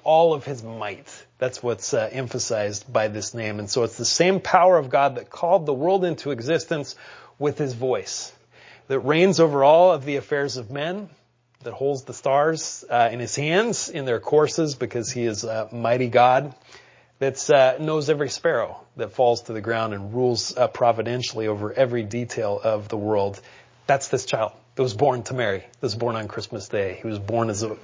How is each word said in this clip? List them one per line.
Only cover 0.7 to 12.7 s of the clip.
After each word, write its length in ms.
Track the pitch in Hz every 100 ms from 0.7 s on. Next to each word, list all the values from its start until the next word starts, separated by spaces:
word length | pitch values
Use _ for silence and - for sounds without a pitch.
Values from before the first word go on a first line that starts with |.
| 113 104 95 - - - -
That's 240 | 127 -
what's, 300 | 120 110 -
uh, 160 | 123 107
emphasized 800 | 127 120 123 - 110 104 104 -
by 180 | 117 107
this 260 | 107 -
name. 240 | 117 107 104
And 100 | 101
so 140 | 131
it's 140 | 117 -
the 80 |
same 340 | 175 - 175 196
power 400 | - 180 180 175
of 100 | 135
God 280 | 143 139 123
that 120 | -
called 380 | - 170 190 151
the 80 |
world 300 | 131 165 196
into 260 | 180 151 143
existence 640 | 120 120 165 - 160 139 - - - - -
with 200 | 147 -
his 140 | 139
voice, 600 | 117 127 110 - - - - _ _ - - -
that 140 | 135
reigns 400 | 123 156 190 147
over 240 | 160 143
all 280 | 139 165 180
of 120 | 156
the 120 | 139 139
affairs 420 | - 147 139 120
of 120 | 107
men, 380 | 143 156 196 190 _ _ _ _ _
that 80 | 117
holds 320 | - 139 139
the 100 | -
stars, 680 | 113 135 139 156 160 -